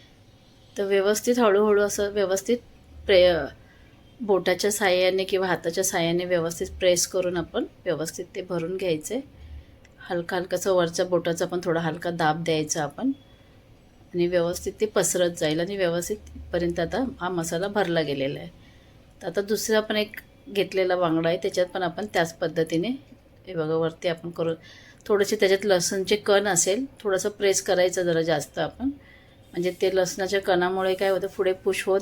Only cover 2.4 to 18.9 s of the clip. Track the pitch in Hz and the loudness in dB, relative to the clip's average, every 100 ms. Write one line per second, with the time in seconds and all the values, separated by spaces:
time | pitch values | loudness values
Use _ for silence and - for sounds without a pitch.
2.4 | - 240 - - - - - 190 180 165 | 0 -4 -4 -20 -20 -12 2 6 6 4
3.4 | 135 - - - - - - - 214 190 | -2 -10 -20 -20 -20 -20 -20 -10 0 2
4.4 | 180 180 208 208 202 180 185 190 190 190 | 2 0 0 0 2 4 4 2 0 0
5.4 | 185 175 170 170 185 185 165 170 180 180 | 0 -2 -2 -2 -2 0 0 0 0 0
6.4 | 165 170 185 - 185 175 - 190 180 180 | 0 -4 -8 0 2 2 0 -2 -2 -2
7.4 | 160 214 349 - 185 151 165 - 180 202 | -4 -4 -6 -8 -4 -4 -4 -8 -12 -12
8.4 | 185 175 165 185 185 156 - 254 269 - | -6 -4 -4 -4 -2 -2 -4 -8 -8 -18
9.4 | - - - - - - - 175 170 185 | -18 -18 -18 -20 -20 -20 -6 -6 -4 -6
10.4 | 185 175 196 180 170 170 180 175 170 165 | -4 -2 2 2 2 0 0 0 0 -2
11.4 | 170 180 180 165 170 165 175 170 156 160 | -2 -2 0 0 -2 -4 -6 0 0 0
12.4 | 165 156 156 165 143 - 254 269 - - | 0 -2 -2 -4 -4 -2 -4 -4 -10 -20
13.4 | - - - - - - - 175 175 180 | -20 -20 -20 -20 -20 -20 -8 -2 2 2
14.4 | 170 175 - - 214 214 185 180 175 170 | 0 -2 -8 -4 0 2 2 2 0 0
15.4 | 156 156 175 202 180 170 170 214 - - | 0 0 -2 0 0 0 -4 -8 -10 -18
16.4 | - 175 170 170 165 190 254 - 175 180 | -6 -2 -2 -2 -2 -2 -4 -4 -4 -4
17.4 | 165 170 196 208 180 165 147 135 135 147 | -2 -4 -2 0 0 0 0 -2 -2 -4
18.4 | 170 - - - - | -12 -18 -20 -20 -20